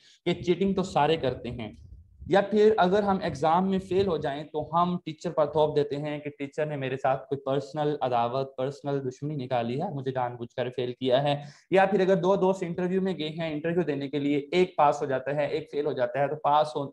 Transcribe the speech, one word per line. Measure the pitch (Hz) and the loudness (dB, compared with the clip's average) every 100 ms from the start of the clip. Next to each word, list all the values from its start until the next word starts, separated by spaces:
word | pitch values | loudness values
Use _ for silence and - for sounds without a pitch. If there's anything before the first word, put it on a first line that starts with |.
| _ _ | _ _
कि | 170 | -4
चीटिंग | 175 175 175 196 190 | -2 0 2 2 0
तो | |
सारे | 180 147 147 160 | 0 2 2 2
करते | 131 123 117 | 0 -4 -8
हैं। | 117 110 - - - - - - | -10 -10 -14 -20 -20 -20 -18 0
या | 185 | 2
फिर | 202 214 214 214 | 4 6 6 6
अगर | 180 208 | 4 4
हम | 202 190 | 2 0
exam | 170 139 156 170 190 | -2 0 2 2 2
में | 190 | 0
fail | 190 180 196 | 0 0 0
हो | 156 | 0
जाएं | 147 139 151 | -2 -6 -8
तो | 151 151 | -8 -2
हम | 165 175 180 | 0 2 0
teacher | - 151 175 | -6 -8 -4
पर | 160 147 | 0 0
थोप | 151 151 | 2 2
देते | 143 139 143 | 2 0 -2
हैं | 151 147 | -6 -6
कि | 147 | -10
teacher | - 139 - 151 | -10 -8 -4 -4
ने | 143 | -4
मेरे | 131 131 | -4 -2
साथ | 135 139 | 0 0
कोई | - 139 135 | -2 -6 -2
personal | 139 139 156 147 147 | -2 -2 -2 -2 0
अदावत, | 127 123 120 131 135 - | 0 0 0 -2 -4 -4
personal | 131 139 143 139 | -6 -4 -4 -4
दुश्मनी | 131 - 143 151 | -4 -6 -8 -6
निकाली | 127 123 117 123 | -4 -2 -2 -2
है, | 196 | -4
मुझे | 139 131 | -6 -6
जानबूझकर | 127 123 123 120 - 123 | -4 -4 -6 -10 -6 -4
fail | 127 123 123 | -4 -6 -2
किया | 131 123 | 2 4
है। | 143 139 - - _ | 4 0 -4 -18 _
या | 180 190 | 4 4
फिर | 202 | 4
अगर | 185 190 | 4 4
दो | 180 196 | 4 4
दोस्त | 185 190 | 2 0
interview | 170 175 180 190 | -4 -4 -2 0
में | 190 165 | -2 -2
गए | 156 | -6
हैं | 156 165 | -4 -6
interview | 151 165 170 | -4 -2 0
देने | 151 139 139 | 0 -2 -2
के | 147 | -2
लिए, | 143 147 139 | 0 0 0
एक | 175 180 - | 2 2 4
pass | 143 143 | 4 4
हो | 143 | -2
जाता | 131 - | -2 -2
है, | 147 143 | -2 -2
एक | 156 156 | -4 -4
fail | 143 151 | -4 -2
हो | |
जाता | 127 120 135 | -2 -2 0
है, | 143 | -2
तो | 151 | 0
pass | 147 147 151 - | 2 2 2 -2
हो, | 139 | -8